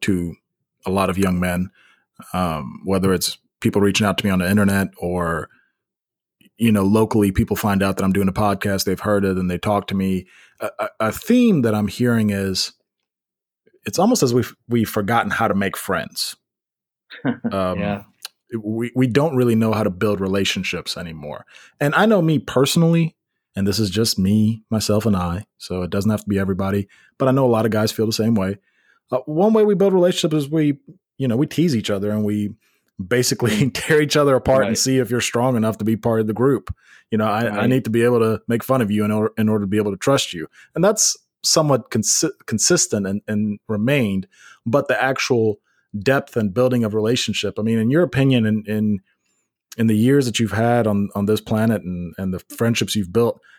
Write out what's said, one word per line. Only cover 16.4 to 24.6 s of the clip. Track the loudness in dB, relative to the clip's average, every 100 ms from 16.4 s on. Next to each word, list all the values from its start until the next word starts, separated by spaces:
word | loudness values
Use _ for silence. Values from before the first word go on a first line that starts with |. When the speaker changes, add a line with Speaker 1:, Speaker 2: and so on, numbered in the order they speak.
Speaker 2:
<laughs> | _ _ _ _ _ _ _ -8 -6 -4 -4
Speaker 1:
Um, | -2 -2 -2
Speaker 2:
Yeah. | -4 -4 -10 _ -20 _ _ -8
Speaker 1:
we, | -6 -4 -2
we | 0 2
don't | 2 2 2
really | 2
know | 4 2
how | 2
to | -2
build | 0 -2 0
relationships | 0 0 0 -2 -6 -6 -8 -10
anymore. | -12 -12 -12 -14 -16 -20 -20 _
And | 0
I | 2 4
know | 4
me | 2 0
personally, | 0 0 2 4 4 2 0 -6 _ _ _
and | -4 -2
this | 0
is | 0
just | 0 0 0
me, | 2 4 2 0